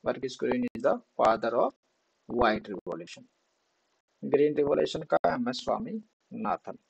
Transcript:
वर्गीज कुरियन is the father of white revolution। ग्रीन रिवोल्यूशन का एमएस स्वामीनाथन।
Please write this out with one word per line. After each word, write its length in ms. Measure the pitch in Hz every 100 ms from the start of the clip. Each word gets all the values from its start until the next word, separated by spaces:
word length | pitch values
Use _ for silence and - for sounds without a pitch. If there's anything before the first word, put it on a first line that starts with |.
| 117
वर्गीज 300 | 123 131 -
कुरियन 320 | 127 123 123 120
is 80 | 135
the 100 | 247 _ -
father 320 | 107 113 113 117 269
of 60 | - _ _ _ _ -
white 420 | 117 117 107 -
revolution। 500 | 95 - 82 85 - - _ _ _ _ _ _ _ _ _
ग्रीन 320 | 139 139 147 147
रिवोल्यूशन 480 | 143 151 151 160 160
का 40 | 160 170
एमएस 380 | 156 120 123
स्वामीनाथन। 1120 | - 110 110 220 208 _ _ 233 147 90 - -